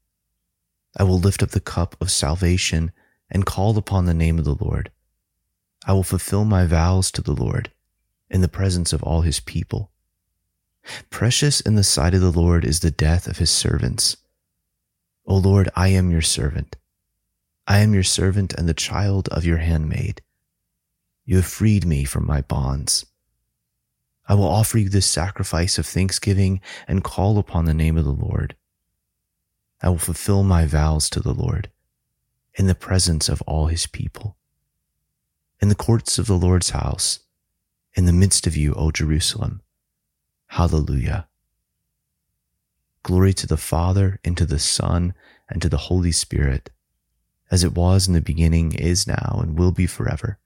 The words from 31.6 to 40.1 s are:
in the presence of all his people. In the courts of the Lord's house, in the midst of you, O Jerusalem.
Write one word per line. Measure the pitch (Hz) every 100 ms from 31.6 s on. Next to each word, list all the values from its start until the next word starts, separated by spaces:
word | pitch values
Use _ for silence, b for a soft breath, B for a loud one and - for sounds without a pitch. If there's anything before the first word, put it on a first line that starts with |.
| - _ _ _ _ _ _ _ _ -
in | 95
the | 90
presence | - 92 87 78 -
of | 73
all | - 78 78
his | 82 -
people. | - - - 104 - _ _ _ _ _ _ _ _ _ _ _ _
In | 104
the | 104
courts | - 117 - -
of | 110
the | 90
Lord's | 90 92 -
house, | - 71 - - - _ _ _ _ _ _ _
in | - 90
the |
midst | 87 98 - 85
of | 76
you, | 73
O | - 78
Jerusalem. | - 78 78 - - 67 - - _ _ _ _